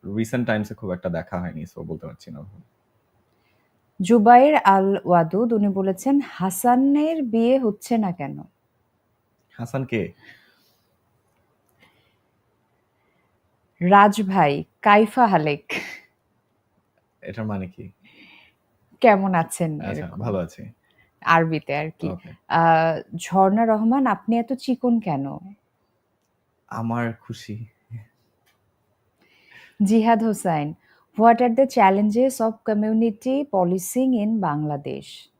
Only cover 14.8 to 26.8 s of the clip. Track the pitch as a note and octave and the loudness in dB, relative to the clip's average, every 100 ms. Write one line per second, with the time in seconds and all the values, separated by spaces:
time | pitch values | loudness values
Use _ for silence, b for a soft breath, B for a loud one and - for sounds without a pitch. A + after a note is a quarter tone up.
14.8 | - G#3 A3 - A#3 F#3 D3+ D3 _ - | 4 4 4 2 2 2 0 -4 _ -12
15.8 | B B B _ _ _ _ _ _ _ | B B B _ _ _ _ _ _ _
16.8 | _ _ _ _ - G2+ A2 G2+ F#2 - | _ _ _ _ -16 -10 -8 -8 -10 -14
17.8 | F#2 _ b b b b b b _ _ | -20 _ b b b b b b _ _
18.8 | _ _ B3+ G3+ F#3+ F3+ D#3+ - E3+ D3+ | _ _ 4 4 2 -2 -2 -4 -4 -4
19.8 | - - - - A2 G2 E2+ - G#2 - | -8 -8 -10 -8 -6 -4 -6 -10 -20 -20
20.8 | _ _ _ _ - E3 E3 D#3 - C#3+ | _ _ _ _ 0 2 2 -4 -6 -6
21.8 | D#3 - E3 F3+ E3+ D3 _ E3 E3 D#3+ | -6 -8 -10 -10 -16 -20 _ 0 4 4
22.8 | E3 D#3+ - E3+ - F#3 F#3+ G#3 A3+ G#3+ | 2 -2 -8 -14 -4 2 4 4 0 0
23.8 | A3 C4 C4 G3 - A#3 A#3 B3+ - B3+ | 0 0 0 -2 -2 -4 -2 -8 -4 -4
24.8 | B3 A#3 G3+ C#3+ C#3 - F3+ G3+ _ _ | 0 -2 -2 -6 -6 -10 -16 -20 _ _
25.8 | _ _ _ _ _ _ _ _ _ A2+ | _ _ _ _ _ _ _ _ _ -8